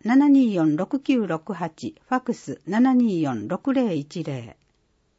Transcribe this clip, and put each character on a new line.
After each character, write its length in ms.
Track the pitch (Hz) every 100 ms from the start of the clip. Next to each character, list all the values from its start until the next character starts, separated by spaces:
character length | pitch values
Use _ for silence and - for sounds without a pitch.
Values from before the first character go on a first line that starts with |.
七 240 | 214 262 285
二 260 | 277 240
四 220 | 185 160 151
六 240 | 196 269
九 260 | 285 254 190
六 280 | 165 -
八、 420 | 175 170 - - - -
フ 60 | 254
ァ 20 |
ッ 20 |
ク 140 | 247
ス、 280 | - - 127 -
七 280 | 214 262
二 280 | 254 233 175
四 260 | 143 113 104
六 240 | 185 277
零 240 | 262 233 160
一 280 | 147 175 156
零。 320 | 131 117 - _ _ _ _ _